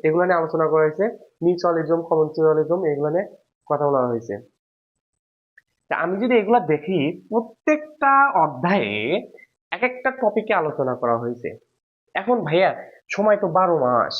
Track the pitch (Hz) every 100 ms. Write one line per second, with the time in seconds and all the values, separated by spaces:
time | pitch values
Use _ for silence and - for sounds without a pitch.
0 | 156 165 180 175 160 160 156 156 156 156
1 | 214 226 - _ 170 175 175 165 156 170
2 | 165 160 156 165 156 156 151 175 170 143
3 | 151 170 208 - _ _ _ 143 147 139
4 | 123 117 117 202 - _ _ _ _ _
5 | _ _ _ _ _ _ _ _ _ -
6 | 165 196 240 240 202 240 156 151 180 185
7 | 143 180 _ 220 226 - - 302 302 -
8 | 277 277 277 185 156 131 170 196 107 104
9 | 113 196 - - _ _ _ 180 247 254
10 | 262 254 220 - 214 196 156 151 131 123
11 | 120 117 120 120 117 - _ _ _ _
12 | _ - 196 247 156 165 185 - - -
13 | _ - 214 208 190 170 185 160 123 120
14 | 90